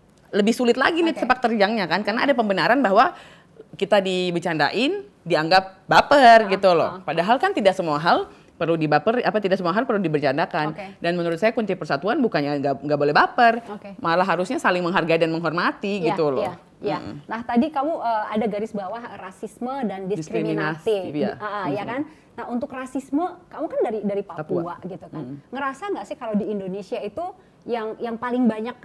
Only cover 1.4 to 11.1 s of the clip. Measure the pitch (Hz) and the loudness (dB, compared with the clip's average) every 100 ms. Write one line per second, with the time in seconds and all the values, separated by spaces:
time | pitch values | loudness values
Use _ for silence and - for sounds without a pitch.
1.4 | 233 226 196 226 180 175 208 226 269 254 | 0 2 2 2 0 -2 0 -2 0 2
2.4 | 214 190 180 247 220 196 254 - - - | 2 2 2 4 4 6 4 2 -18 -20
3.4 | _ - - - 190 208 190 185 180 175 | _ -20 -16 -6 2 2 2 0 0 -2
4.4 | 175 160 147 - 269 403 392 _ - 165 | -2 0 0 2 0 -2 -8 _ -2 0
5.4 | 160 185 190 - - 160 - 285 247 226 | 4 4 2 -8 4 6 6 8 10 10
6.4 | 208 190 196 170 117 185 170 160 185 254 | 8 4 4 6 2 -2 -6 -2 2 2
7.4 | 381 392 202 185 170 147 165 254 392 - | 2 2 2 2 0 0 2 2 0 -12
8.4 | - - 160 165 156 151 214 233 - 202 | -18 -6 0 0 2 2 2 0 0 0
9.4 | 202 190 175 196 262 208 175 151 135 139 | 0 0 0 -2 0 -2 0 0 0 0
10.4 | 180 175 156 156 196 - 170 | -2 -2 -4 -6 -14 -6 -4